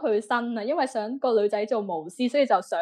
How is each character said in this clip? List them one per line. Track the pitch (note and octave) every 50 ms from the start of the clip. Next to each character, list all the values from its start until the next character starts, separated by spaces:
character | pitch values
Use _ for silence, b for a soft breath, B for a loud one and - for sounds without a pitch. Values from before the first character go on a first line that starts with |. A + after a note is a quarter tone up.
| -
佢 | A#3 G#3 G#3+
身 | A3+ - B3 A#3+ A#3+ A#3+ A3+
啊， | G#3+
因 | G#3 B3+ D#4
為 | F4 C4
想 | C4 - A3 G#3 A3+ C4+ C4+
個 | C4+ B3+ A3+ G#3
女 | G#3
仔 | G#3 A3 G#3 A3
做 | A3 B3+ G#3+
巫 | G3+ F#3+ E3+ D#3+ D#3 F3+
師， | - - B3+ A#3+
所 | -
以 | C#4+ C4+
就 | A#3+ G#3 F3+
上 | - - F3+ E3+